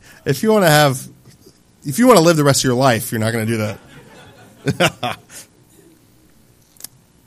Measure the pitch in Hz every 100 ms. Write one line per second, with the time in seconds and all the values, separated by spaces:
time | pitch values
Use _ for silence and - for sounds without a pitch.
0 | _ - - 135 220 214 175 151 147 131
1 | - - _ _ _ _ _ _ 147 135
2 | 254 208 165 160 143 131 131 123 135 113
3 | - 117 110 117 110 113 104 98 - -
4 | - - - - - - - - 175 -
5 | 120 - _ - - _ _ _ _ _
6 | _ _ _ _ _ _ _ - - _
7 | _ _